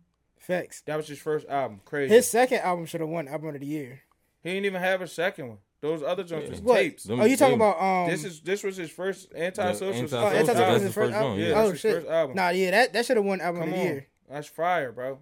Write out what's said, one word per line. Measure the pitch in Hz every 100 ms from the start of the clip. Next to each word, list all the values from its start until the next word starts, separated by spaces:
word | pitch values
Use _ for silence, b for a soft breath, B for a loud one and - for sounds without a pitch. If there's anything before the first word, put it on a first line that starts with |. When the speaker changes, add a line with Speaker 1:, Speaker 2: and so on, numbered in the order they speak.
| _ _ _ _
Speaker 1:
Facts. | - 180 147 -
Speaker 2:
That | - 151
was | 151
his | 143
first | - 151 147
album. | 139 127 104
Crazy. | - 147 139
Speaker 1:
His | 220 202
second | 220 254 226
album | 165 180 165
should | 170
have | 160
won | 170 139
Album | 151 160
of | 143
the | 139
Year. | 156 127 135 _ _ _ _
Speaker 2:
He | 165
didn't | 190 202
even | 185
have | 185 190
a | 175
second | - 175 190 131
one. | 104 _ _
Those | 147 160
other | 147 185
joints | 175 160 143
Speaker 3:
Yeah. |
Speaker 2:
was | -
Speaker 1:
What? | 214 226
Speaker 2:
tapes. | 170 -
Speaker 3:
Them | - 117
Speaker 1:
Oh, |
you | 220 262
talking | 269 240
Speaker 3:
tapes. | 220 165
Speaker 1:
about, | 190 185
um, | 175
Speaker 2:
This | 170
is, | 180 156
this | 156 202
was | 202 185
his | 160
first | - 185 185 -
Antisocial | - 170 185 185 180 190
Speaker 3:
The |
Speaker 2:
since | 240 247
Speaker 3:
Antisocial, | 131
Speaker 1:
Oh, | 214
Antisocial |
Speaker 2:
oh |
five. | -
Speaker 1:
was | -
Speaker 3:
that's | - -
Speaker 1:
his | -
Speaker 3:
his | -
Speaker 1:
first |
Speaker 3:
first | - 120
Speaker 1:
album? | - 135
Speaker 3:
joint, | 190
Speaker 2:
Yeah, | 170
Speaker 3:
yeah. |
Speaker 1:
Oh, | -
Speaker 2:
that's | 220
his | 160
Speaker 1:
shit. | 220
Speaker 2:
first | 170 151
album. | 165 151 180
Speaker 1:
Nah, | 180
yeah, | 180 185
that, | 190 247
that | 196 233
shoulda | 233
won | 196 190
Album | 165 175
Speaker 2:
Come | 165
Speaker 1:
of |
the | 180
Speaker 2:
on. | 185
Speaker 1:
Year. | 143 135 _ -
Speaker 2:
That's | 143 147
fire, | - 170 180 131
bro. | 113 127 135